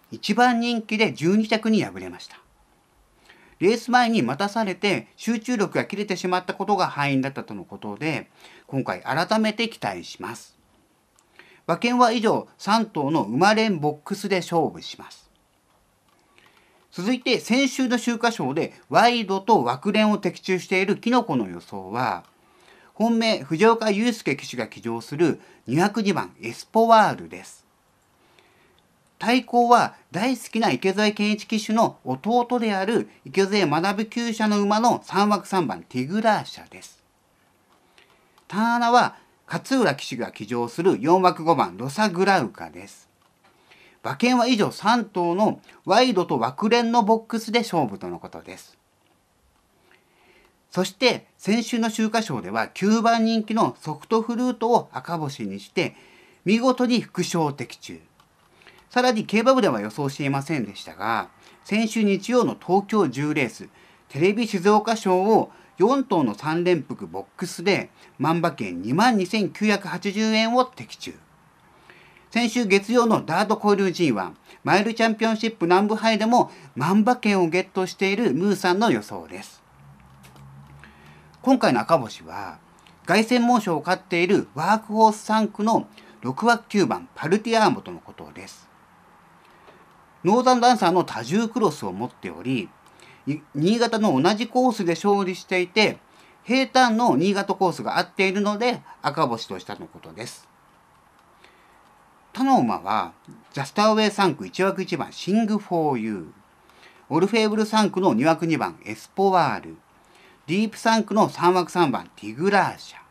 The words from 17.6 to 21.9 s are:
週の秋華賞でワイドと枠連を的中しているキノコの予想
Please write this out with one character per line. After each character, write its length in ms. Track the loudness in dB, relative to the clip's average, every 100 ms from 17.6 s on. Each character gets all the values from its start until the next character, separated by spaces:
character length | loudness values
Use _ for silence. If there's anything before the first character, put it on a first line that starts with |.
| 0
週 200 | 0 -2
の 80 | 0
秋 240 | -2 -2
華 120 | -2
賞 220 | -2 -4
で 200 | -2 -4 -8 _
ワ 200 | 4 4
イ 160 | 2 -2
ド 160 | -4
と 220 | 2 2
枠 280 | 2 -2 -2
連 200 | 2 2
を 80 | 2
的 200 | -2 -6
中 200 | -4 -4
し 80 | -2
て 160 | -2
い 20 | 0
る 120 | -2
キ 120 | 0
ノ 140 | 0
コ 120 | 0 -2
の 120 | -4
予 120 | -8
想 320 | -14 -14 -10